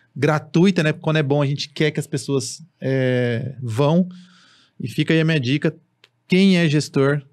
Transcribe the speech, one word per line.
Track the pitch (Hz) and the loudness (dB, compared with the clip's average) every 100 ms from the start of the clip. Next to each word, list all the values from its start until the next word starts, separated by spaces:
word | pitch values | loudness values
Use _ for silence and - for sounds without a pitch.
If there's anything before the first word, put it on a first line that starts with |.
| _ | _
gratuita, | - 131 151 - 175 196 180 | -4 0 0 0 2 4 4
né? | 156 | 0
Quando | 156 160 160 | -2 -2 0
é | |
bom, | 139 147 | 2 0
a | 139 | 0
gente | 143 - | -2 -6
quer | - 156 | -2 -2
que | 151 | -2
as | 147 | -6
pessoas, | 143 - 139 120 - - - | -6 -4 -4 -4 -10 -18 -10
é, | 131 135 127 123 120 113 117 139 | -4 -2 0 0 0 -2 -6 -10
vão. | 123 110 143 170 180 - - _ _ _ _ - | -6 0 2 2 0 -4 -20 _ _ _ _ -12
E | 113 | -8
fica | 127 151 | -4 0
aí | 160 | 2
a | |
minha | 160 160 | 2 0
dica. | 123 147 165 - _ _ _ _ - | 0 -2 -2 -6 _ _ _ _ -2
Quem | 180 196 180 | 2 4 4
é | 170 | 2
gestor | 147 - 143 139 147 - | 0 0 0 0 0 -4